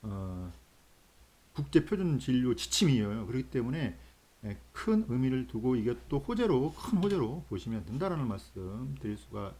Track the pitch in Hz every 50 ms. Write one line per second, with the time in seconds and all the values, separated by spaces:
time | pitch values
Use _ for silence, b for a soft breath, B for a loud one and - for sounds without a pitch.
0 | - 107 101 95 95 95 90 90 90 90 85 - - _ _ - - - - -
1 | _ - _ - - _ _ _ _ - _ - 143 - - 156 151 - 214 185
2 | 190 175 147 127 - - 127 127 127 127 120 117 - - - - 208 160 135 117
3 | 107 101 104 113 107 95 117 131 127 - - 135 117 120 139 165 151 110 - B
4 | B B B B _ _ _ _ - 107 101 - - - - - - - 220 214
5 | 220 - 120 127 131 131 127 131 127 - - 110 110 127 127 117 104 120 120 -
6 | - - - 143 139 - 240 220 240 214 160 127 135 160 - - - - - 185
7 | 175 202 202 180 127 110 131 180 151 - - 92 - 113 113 110 85 82 107 135
8 | 180 190 175 160 139 117 101 95 - - - 98 95 92 98 113 127 135 143 139
9 | - 107 104 104 - - - 107 101 98 92